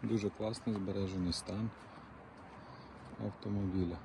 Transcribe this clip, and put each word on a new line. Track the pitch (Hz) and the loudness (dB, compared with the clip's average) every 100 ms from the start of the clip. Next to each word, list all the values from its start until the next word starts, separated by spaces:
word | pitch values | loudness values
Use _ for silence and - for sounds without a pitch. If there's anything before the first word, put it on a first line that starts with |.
Дуже | 113 110 101 | 4 4 4
класний | - 110 110 - 104 | 2 -2 0 0 0
збережений | 95 98 95 92 90 | 2 2 2 4 2
стан | 85 - 98 113 - - - - - - - - - - - - - - - 107 | 2 0 0 0 -2 -14 -14 -14 -14 -14 -14 -14 -14 -14 -14 -14 -14 -12 -2 -2
автомобіля. | 98 107 101 98 92 87 82 | -2 0 2 4 4 4 2